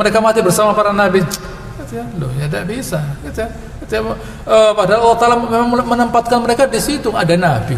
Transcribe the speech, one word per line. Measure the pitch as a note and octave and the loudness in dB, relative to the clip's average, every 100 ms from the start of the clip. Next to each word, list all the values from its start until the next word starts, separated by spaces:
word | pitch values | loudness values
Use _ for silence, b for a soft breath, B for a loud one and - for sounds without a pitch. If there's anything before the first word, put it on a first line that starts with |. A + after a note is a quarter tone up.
| G#3 | 2
mereka | A3 | 2
mati | A3 A3 F3+ | 2 2 2
bersama | F3 G#3+ G#3 | 2 2 2
para | G#3 | 2
nabi." | G3+ G3 F#3+ D#3+ - - - - - | 2 2 2 0 -6 -12 -14 -14 -14
Gitu | - A#3 | -10 -10
ya. | A#3+ G3 | -8 -8
Loh, | C3+ C3 | -6 -4
ya | D3 | -4
tidak | G3 F#3 | -4 -4
bisa, | A#3+ - D#3+ C#3+ C#3+ - | -6 -6 -6 -4 -8 -8
gitu | - | -8
ya. | A3+ - - - | -8 -8 -14 -14
Gitu | - A3 | -6 -4
ya. | A3 G#3+ B B - | -4 -6 B B 2
Eh, | A3 G#3+ G#3 | 4 6 4
padahal | F#3 A3 | 2 4
Allah | A#3 A#3 | 4 4
Ta'ala | A#3+ A#3+ | 4 2
memang | A#3 A3+ A#3+ A#3+ | 0 0 2 0
menempatkan | A#3+ A#3+ A#3 A#3 A#3 A#3+ | 0 0 2 0 2 0
mereka | A#3 A#3 | 2 2
di | C4+ A3+ | 2 0
situ, | - D4 A#3+ | -2 -2 -2
ada | - F3 F3 | -2 2 2
nabi, | F3 A#2+ A2 | 2 0 -2